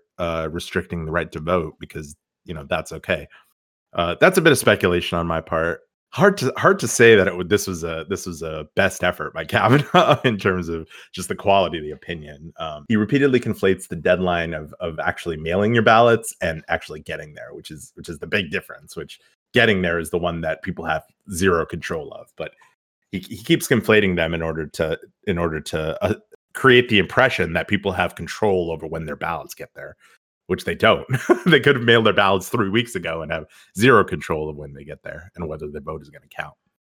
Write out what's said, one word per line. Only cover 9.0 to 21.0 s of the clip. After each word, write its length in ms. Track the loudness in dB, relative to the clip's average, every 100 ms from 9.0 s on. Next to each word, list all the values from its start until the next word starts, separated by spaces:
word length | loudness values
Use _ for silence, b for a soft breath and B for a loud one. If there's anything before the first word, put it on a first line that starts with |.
effort 300 | -2 -2 -8
by 100 | -8 -2
<laughs> 0 |
Kavanaugh 720 | 0 4 4 4 2 4 2
in 140 | 2 0
terms 320 | 0 0 -4
of 180 | -8 -10 B B
just 160 | -12 -8
the 80 | -4
quality 420 | 2 4 4 -2
of 60 |
the 80 | -8
opinion. 640 | -12 -10 -10 -10 -18 -18 -12
Um, 280 | -12 -10 -2
he 80 | 0
repeatedly 460 | 2 2 4 2
conflates 480 | 0 -2 0 0 -4
the 80 | -4
deadline 560 | 0 2 2 -2 -4
of, 200 | -6 -10 -12
of 180 | -10 -6
actually 360 | -6 -6 -8 -6
mailing 380 | -2 0 2
your 100 | 4
ballots 500 | 6 6 6 4 0 -6
and 240 | -6 -6 -6
actually 320 | -6 -6 -16
getting 320 | -12 -12 -12
there, 200 | -18 -18
which 160 | -18 -18
is, 220 | -18 -20 -20
which 120 | -14
is 120 | -12
the 80 | -4
big 220 | -4 -2
difference, 460 | -6 -8 -20 -16 -14
which 240 | -14 -16 _ _ _
getting 280 | 4 4 4
there 180 | 0 -2
is 100 | -2
the 80 | -4
one 220 | -4 -4
that 220 | -6 -6
people 240 | -8 -8 -4
have 180 | -6